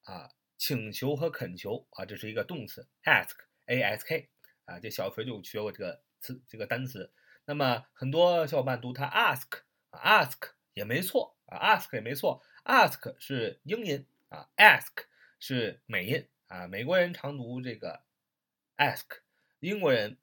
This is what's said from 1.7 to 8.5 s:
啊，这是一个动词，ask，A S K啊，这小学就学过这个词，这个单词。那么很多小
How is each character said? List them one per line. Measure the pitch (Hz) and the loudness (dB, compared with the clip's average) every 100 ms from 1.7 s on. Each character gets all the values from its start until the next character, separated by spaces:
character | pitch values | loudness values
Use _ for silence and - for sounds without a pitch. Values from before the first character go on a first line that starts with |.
| 117 - | -8 -8
啊， | - 95 | -14 -12
这 | 101 | -10
是 | 107 | -8
一 | |
个 | 110 | -4
动 | 98 170 104 | -4 -6 -10
词 | - - _ | -14 -20 _
，ask，A | - 123 - - - _ - 123 | 4 4 4 -8 -20 _ -4 0
S | 104 107 - | 0 -2 -4
K | 160 - _ _ _ - | -6 -6 _ _ _ -18
啊， | 87 | -14
这 | 107 | -10
小 | - 98 | -6 -6
学 | - | -4
就 | 120 107 | -8 -8
学 | 90 107 | -8 -6
过 | 104 | -6
这 | 95 | -6
个 | 92 82 _ _ | -10 -10 _ _
词， | - 127 _ | -14 -14 _
这 | 110 | -10
个 | 101 | -4
单 | 120 131 | -4 -4
词。 | 98 87 _ _ - - | -8 -14 _ _ -18 -8
那 | |
么 | 147 135 117 - | 0 2 2 -2
很 | - 131 | -8 -2
多 | 156 175 175 | 4 6 6
小 | 151 | 2